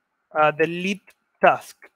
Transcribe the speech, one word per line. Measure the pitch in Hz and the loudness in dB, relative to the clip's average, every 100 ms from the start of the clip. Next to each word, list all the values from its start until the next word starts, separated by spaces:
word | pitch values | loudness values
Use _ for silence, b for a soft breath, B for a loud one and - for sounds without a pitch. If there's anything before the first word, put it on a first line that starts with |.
| _ _ _ | _ _ _
a | 156 151 | -2 0
delete | 151 160 175 185 196 _ _ _ - | 0 -4 -4 -6 -8 _ _ _ 2
task. | 180 135 - - - | 2 2 -6 -20 -20